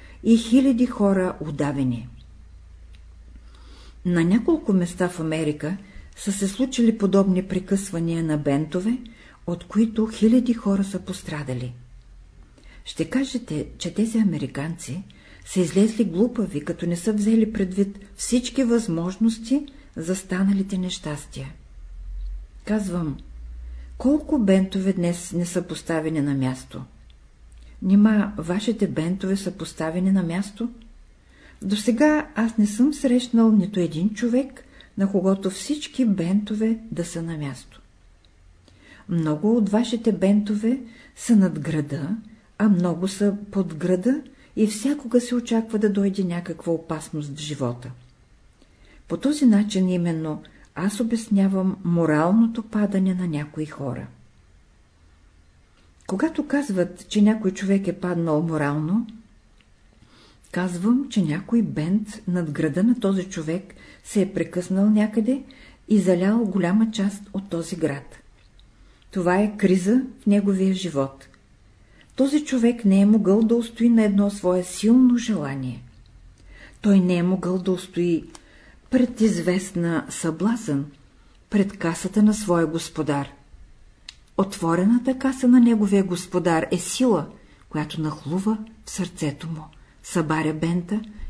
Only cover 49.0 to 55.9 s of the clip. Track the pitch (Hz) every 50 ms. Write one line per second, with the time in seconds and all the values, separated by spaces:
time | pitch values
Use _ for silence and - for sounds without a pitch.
49 | - - - - - 269 302 294 285 240 208 202 214 208 - 190 185 185 180 180
50 | 170 175 165 160 160 156 151 151 - - - - - - _ - 180 208 - -
51 | 247 226 233 226 - - 202 196 196 190 196 190 185 190 185 - - 170 170 170
52 | 165 160 151 151 160 175 202 226 233 226 226 240 220 - - 214 208 196 196 190
53 | 190 190 185 180 180 175 151 147 147 147 - 156 156 151 - - 143 131 110 -
54 | - 123 - - - - _ _ _ _ _ _ _ _ _ _ _ _ _ _
55 | _ _ _ _ _ _ _ _ _ _ _ _ _ _ _ _ _ _